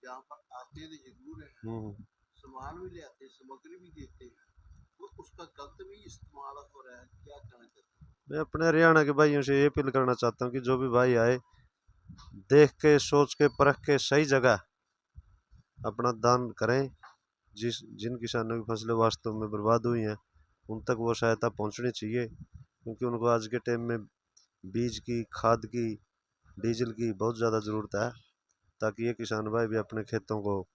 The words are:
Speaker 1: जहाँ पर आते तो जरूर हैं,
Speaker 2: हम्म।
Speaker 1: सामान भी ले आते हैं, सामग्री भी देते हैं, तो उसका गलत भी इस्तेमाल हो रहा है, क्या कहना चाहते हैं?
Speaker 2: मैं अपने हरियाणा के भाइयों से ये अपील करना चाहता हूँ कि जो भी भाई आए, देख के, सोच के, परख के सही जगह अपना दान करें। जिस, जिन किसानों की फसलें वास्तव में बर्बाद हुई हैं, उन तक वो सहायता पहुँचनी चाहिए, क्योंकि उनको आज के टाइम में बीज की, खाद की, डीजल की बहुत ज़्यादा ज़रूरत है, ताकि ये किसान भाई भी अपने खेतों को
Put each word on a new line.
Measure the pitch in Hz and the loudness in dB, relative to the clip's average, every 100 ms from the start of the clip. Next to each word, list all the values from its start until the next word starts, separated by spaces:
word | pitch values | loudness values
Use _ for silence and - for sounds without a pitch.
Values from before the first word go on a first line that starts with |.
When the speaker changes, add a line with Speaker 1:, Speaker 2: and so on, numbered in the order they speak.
Speaker 1:
जहाँ | 127 127 | -16 -18
पर | 139 147 _ 123 | _ -20 _ -20
आते | 127 143 156 | -20 -20 -20
तो | 156 | -20
जरूर | 135 240 254 320 | -20 _ -20 -20
हैं, | 294 _ 110 | -20 _ -14
Speaker 2:
हम्म। | 113 107 104 101 _ _ _ | -12 -12 -16 -20 _ _ _
Speaker 1:
सामान | 262 269 269 330 | -20 -18 -18 -16
भी | 370 | -18
ले | 349 | -18
आते | 294 _ 269 | -20 _ -20
हैं, | |
सामग्री | 269 185 262 156 180 | _ _ -20 -20 -20
भी | 180 | -20
देते | 160 135 _ 123 | -20 -20 _ -20
हैं, | _ _ _ _ - _ _ | _ _ _ _ -20 _ _
तो | 381 - | -20 -20
उसका | - - 160 _ | -20 -20 -20 _
गलत | 143 _ - | -20 _ -20
भी | 208 185 | -20 -20
इस्तेमाल | - - 143 139 139 139 | -20 -20 -18 -16 -16 -20
हो | 135 | _
रहा | 127 123 | -20 -20
है, | 123 _ | -20 _
क्या | - 143 | -20 -20
कहना | - 120 117 | -20 _ _
चाहते | _ _ _ - | _ _ _ -20
हैं? | _ _ | _ _
Speaker 2:
मैं | 143 | -8
अपने | 156 151 160 | -6 0 4
हरियाणा | 156 165 160 | 6 8 6
के | 147 | 4
भाइयों | 143 151 143 | 4 4 4
से | 135 139 | 2 4
ये | 143 | 4
अपील | 143 135 | 2 -2
करना | 131 127 | 0 2
चाहता | 123 120 - 123 | 2 0 -2 -6
हूँ | |
कि | 127 | -4
जो | 123 131 | -2 0
भी | 131 | 2
भाई | 120 127 120 | 4 4 4
आए, | 113 127 _ _ _ _ _ _ _ - - - - | 4 2 _ _ _ _ _ _ _ -20 -20 -20 4
देख | 139 147 - | 8 8 6
के, | 151 147 | 4 4
सोच | - 143 143 | 4 2 2
के, | - 147 | 2 0
परख | - 139 135 - | 4 2 2 0
के | 139 | 0
सही | - 139 151 | 2 0 2
जगह | 135 123 104 - _ _ _ _ - - _ _ - _ - 113 | 4 4 2 -2 _ _ _ _ -20 -20 _ _ -20 _ -10 -8
अपना | 107 123 | -2 -2
दान | 113 117 123 123 | 2 4 4 0
करें। | - 110 127 139 - - _ _ _ _ | -4 0 0 -2 -8 -20 _ _ _ _
जिस, | 104 113 113 113 107 | -8 -6 -6 -14 -10
जिन | 110 123 | -8 -8
किसानों | 113 123 113 117 | -6 -4 -4 -6
की | 110 | -6
फसलें | 113 110 117 | -8 -2 2
वास्तव | 113 - - 110 | 2 2 -8 -6
में | 110 | -6
बर्बाद | 104 104 117 117 | -4 0 2 2
हुई | 120 | -2
हैं, | 110 104 _ _ _ _ - | -4 -6 _ _ _ _ -14
उन | 110 | -12
तक | - 120 | -4 -4
वो | 117 | -2
सहायता | 113 117 110 117 | 0 0 0 -2
पहुँचनी | - 104 - 120 | -4 -8 -6 -8
चाहिए, | 110 110 120 117 | -6 -6 -6 -6
क्योंकि | - - - - _ - 113 123 | -10 -20 -20 -20 _ -16 -8 -6
उनको | 120 117 | -2 2
आज | 117 107 | 0 0
के | 120 | -6
टाइम | - 120 | -4 -4
में | 117 117 104 _ _ _ _ _ 95 | -4 -6 -8 _ _ _ _ _ -10
बीज | 101 120 107 | -6 -4 -6
की, | - 120 113 | -8 -8 -8
खाद | - 117 117 110 | -2 0 0 -2
की, | 120 113 104 _ _ _ _ _ - | -6 -6 -6 _ _ _ _ _ -8
डीजल | 107 113 123 | -6 -4 -4
की | 110 117 | -4 -6
बहुत | 98 107 117 | -4 -4 -2
ज़्यादा | 117 110 | -2 -2
ज़रूरत | 107 107 104 98 | -4 -8 -6 -6
है, | 113 120 _ _ _ _ _ _ | -6 -8 _ _ _ _ _ _
ताकि | 110 107 117 | -6 -4 -6
ये | |
किसान | 117 117 110 110 | -6 -6 -6 -4
भाई | 113 113 | -2 -2
भी | 110 | -4
अपने | 104 110 | -6 -8
खेतों | 104 113 - 107 | -6 -8 -6 -6
को | 101 98 92 | -4 -6 -6